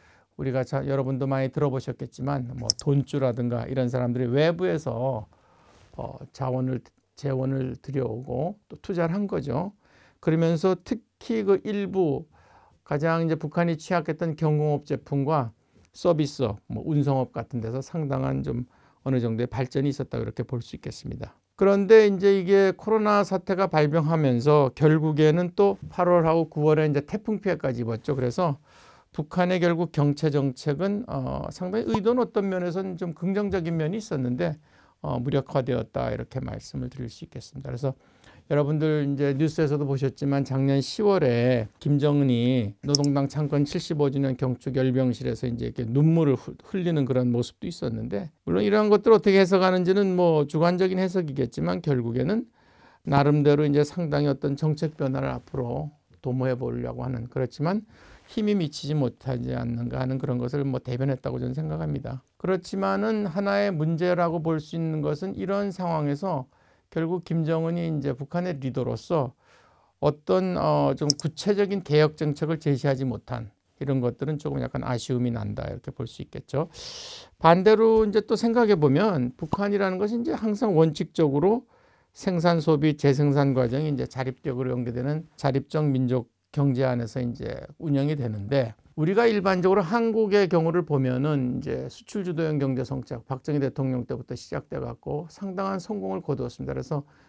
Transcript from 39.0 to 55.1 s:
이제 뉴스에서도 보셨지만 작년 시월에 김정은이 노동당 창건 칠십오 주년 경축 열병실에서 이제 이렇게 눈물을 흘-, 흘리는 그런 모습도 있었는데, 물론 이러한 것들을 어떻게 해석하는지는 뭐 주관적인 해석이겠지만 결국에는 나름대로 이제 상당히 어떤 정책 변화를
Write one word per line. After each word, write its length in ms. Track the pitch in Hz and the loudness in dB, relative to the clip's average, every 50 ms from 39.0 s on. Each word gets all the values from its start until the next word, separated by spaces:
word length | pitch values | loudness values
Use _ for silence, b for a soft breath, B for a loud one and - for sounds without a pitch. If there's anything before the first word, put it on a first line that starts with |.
| 143 139 143 | 0 0 0
이제 200 | 135 143 139 139 135 | 0 0 0 2 2
뉴스에서도 480 | 160 151 156 - 160 143 147 143 143 | 0 0 0 0 0 0 0 0 0
보셨지만 580 | 135 139 127 139 135 - - 147 139 139 139 135 | -2 0 0 -2 -2 -2 -2 -2 0 0 0 0
작년 380 | - 131 135 135 139 139 139 | 0 0 0 2 2 2 2
시월에 880 | 131 - - - 214 202 196 185 151 127 120 117 120 127 127 117 107 107 - - | 0 -2 -2 0 2 2 4 4 4 2 2 4 4 2 2 2 0 -4 -8 -4
김정은이 920 | - 147 147 143 147 147 147 143 143 131 123 117 120 123 131 127 107 101 107 _ | -2 0 2 2 4 2 4 4 4 4 2 2 2 2 2 2 0 -2 -6 _
노동당 440 | - 139 143 139 143 143 139 139 139 | -4 -2 0 0 2 2 0 0 0
창건 380 | 139 - 147 151 143 151 143 147 | -2 -2 -4 -2 0 0 0 0
칠십오 460 | 143 - 180 - - 170 147 147 139 | 0 -2 -4 -4 -4 -2 0 0 0
주년 260 | 135 139 139 135 127 | 0 0 -2 -2 -2
경축 400 | - 135 127 123 - - 131 123 | -2 -2 -4 -4 -4 -6 -6 -2
열병실에서 720 | 131 131 131 123 131 131 127 120 - 127 127 117 - - | 0 0 0 2 2 0 0 -2 -4 -6 -8 -6 -6 -6
이제 180 | 123 117 120 120 | -6 -4 -4 -6
이렇게 220 | 120 - - 120 110 | -6 -6 -6 -6 -2
눈물을 460 | 120 139 151 160 165 165 160 143 127 | 2 4 4 4 4 4 4 2 2
흘-, 200 | - - - - - | 0 -2 -8 -16 -16
흘리는 420 | - - - 190 175 175 165 147 135 | -12 -8 -6 -4 -2 0 0 0 0
그런 260 | 120 123 127 127 123 | 0 0 0 2 2
모습도 340 | 120 120 117 - - _ - | 0 0 -2 -4 -8 _ -10
있었는데, 640 | 175 170 - - 120 113 110 110 127 - 202 190 151 - _ _ | -10 -8 -6 -6 -6 -6 -6 -6 -6 -6 -6 -8 -10 -14 _ _
물론 180 | - 170 190 208 | -2 0 2 2
이러한 260 | 208 202 214 214 208 | 4 4 4 4 4
것들을 240 | 208 208 208 233 220 | 4 4 6 6 6
어떻게 260 | 202 - 208 190 196 | 6 6 6 6 6
해석하는지는 760 | 190 175 196 185 185 185 185 185 180 175 190 202 202 190 185 | 6 6 4 4 4 4 2 2 2 2 2 2 2 2 2
뭐 320 | 180 180 170 160 151 147 | 4 4 4 4 2 2
주관적인 520 | 147 - 156 165 170 180 180 190 190 185 185 | 0 0 2 2 2 2 2 0 0 0 0
해석이겠지만 800 | 190 185 175 185 175 147 131 139 127 120 - - 151 175 180 180 | -2 0 0 -2 -2 -2 -2 -4 -4 -4 -4 -4 -4 -2 -2 -2
결국에는 640 | 165 156 139 123 117 117 117 127 127 156 208 233 240 b b b b b b b b b b b | -2 0 0 0 0 -2 -2 -2 0 0 0 -2 -4 b b b b b b b b b b b
나름대로 640 | - - 139 139 143 147 147 151 143 147 147 143 151 | -4 0 2 4 4 4 4 6 6 6 6 6 4
이제 180 | 147 143 147 | 2 2 2
상당히 440 | 147 147 - 175 170 151 147 147 147 | 2 0 -2 -6 -4 -2 0 0 0
어떤 300 | 143 139 - - 143 139 | 0 0 -2 -2 -4 -2
정책 420 | 143 160 156 151 151 170 151 - - | 0 0 -2 0 0 -2 -4 -4 -4
변화를 300 | 147 131 | -4 -2